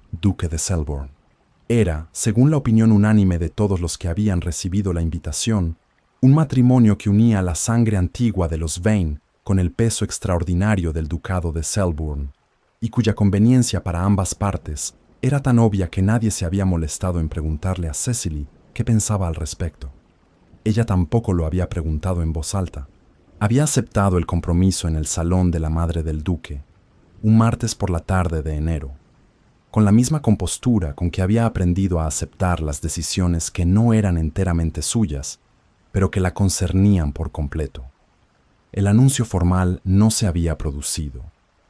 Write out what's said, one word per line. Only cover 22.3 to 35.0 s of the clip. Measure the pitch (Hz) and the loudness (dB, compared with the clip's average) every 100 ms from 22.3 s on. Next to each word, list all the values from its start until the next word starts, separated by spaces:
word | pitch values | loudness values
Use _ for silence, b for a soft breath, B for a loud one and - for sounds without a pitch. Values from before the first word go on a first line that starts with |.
voz | 78 73 | -4 -6
alta. | 98 85 73 - _ _ _ _ - | -4 -6 -8 -16 _ _ _ _ -4
Había | 104 127 | 0 2
aceptado | 151 135 113 110 98 90 | 2 0 -2 0 2 2
el | 85 | 0
compromiso | 85 - 87 95 - 85 | -2 0 4 4 2 -2
en | 80 | -2
el | 73 | -4
salón | - 85 92 90 | -2 0 2 2
de | 82 | 2
la | 78 | 0
madre | 80 82 82 | 0 0 -2
del | 78 78 | -2 -4
duque, | 78 85 - 71 - _ _ _ _ - | -4 -4 -6 -14 -14 _ _ _ _ -4
un | 107 110 | 4 4
martes | 113 - 113 | 4 0 -4
por | - 92 | -4 -4
la | 85 | -4
tarde | - 92 85 80 | 0 0 0 -2
de | 76 76 | -4 -2
enero, | 78 78 69 67 _ _ _ _ _ _ _ | -2 -4 -6 -14 _ _ _ _ _ _ _
con | 110 | 2
la | 104 | 4
misma | 110 123 151 | 4 4 0
compostura | 117 101 87 - 123 110 80 | 0 0 -2 -4 0 0 -2
con | 69 87 | -4 -4
que | 87 | -2
había | 95 113 117 | 0 2 0
aprendido | - 90 87 98 85 | 0 0 2 0 0
a | 80 | -2
aceptar | - 80 - 92 82 | -4 -8 -4 -2 0
las | 78 69 | -4 -6
decisiones | 80 82 78 - 87 85 - | -6 -6 -6 0 0 0 -4
que | - | -2
no | 85 101 117 | 2 4 4
eran | 110 101 85 | 2 2 0
enteramente | 78 98 90 85 82 78 | -2 -2 -2 0 -2 -4
suyas, | - 117 | -4 -2